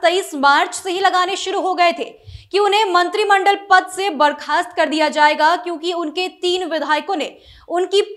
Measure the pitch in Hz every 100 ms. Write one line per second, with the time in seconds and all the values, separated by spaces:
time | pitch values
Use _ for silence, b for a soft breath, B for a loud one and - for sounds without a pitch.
0 | 339 370 381 294 277 294 370 - 370 359
1 | 381 370 359 392 381 381 359 359 339 -
2 | - b b b b 392 403 415 403 359
3 | 349 415 415 392 392 403 - 370 381 359
4 | 392 269 294 294 - 320 339 339 311 302
5 | 302 294 302 302 311 349 349 320 339 339
6 | 320 330 370 - 359 370 349 320 285 302
7 | 302 349 220 b b b - 339 370 392
8 | 415